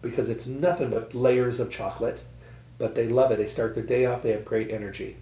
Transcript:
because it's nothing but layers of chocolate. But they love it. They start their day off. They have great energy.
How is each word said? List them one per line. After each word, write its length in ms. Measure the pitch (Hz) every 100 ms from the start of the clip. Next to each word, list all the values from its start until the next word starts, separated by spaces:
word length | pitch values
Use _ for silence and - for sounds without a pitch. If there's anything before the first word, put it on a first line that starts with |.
because 280 | 120 117 113
it's 160 | 113 123
nothing 440 | 135 175 175 127
but 240 | 113 -
layers 460 | 123 127 123 123 117
of 100 | 117
chocolate. 500 | - 113 - 117 - - - - - - -
But 180 | 113 -
they 120 | 117
love 240 | 123 131
it. 60 | 107
They 100 | 104
start 280 | - 113 113
their 80 |
day 220 | 107 123 123
off. 180 | 123
They 80 | 113
have 140 | 107 -
great 260 | 113 107
energy. 460 | 110 101 95 82 -